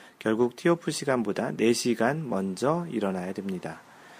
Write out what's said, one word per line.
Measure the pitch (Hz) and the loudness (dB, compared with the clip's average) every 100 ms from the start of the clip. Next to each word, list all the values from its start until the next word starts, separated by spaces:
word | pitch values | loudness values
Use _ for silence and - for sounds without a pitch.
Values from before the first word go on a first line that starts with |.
| - - | -20 -4
결국 | 110 110 123 - | 0 2 2 2
티오프 | 170 170 165 | 2 2 0
시간보다 | 147 143 127 107 98 117 - | -4 0 0 0 -2 -2 2
네 | 110 | 4
시간 | 117 123 113 113 156 143 | 4 2 2 2 0 -2
먼저 | 98 95 90 127 170 170 | -2 -2 0 0 0 -2
일어나야 | 120 101 95 90 | -2 -2 -2 -4
됩니다. | 101 98 92 80 80 - - - | -6 -6 -6 -8 -12 -18 -20 -20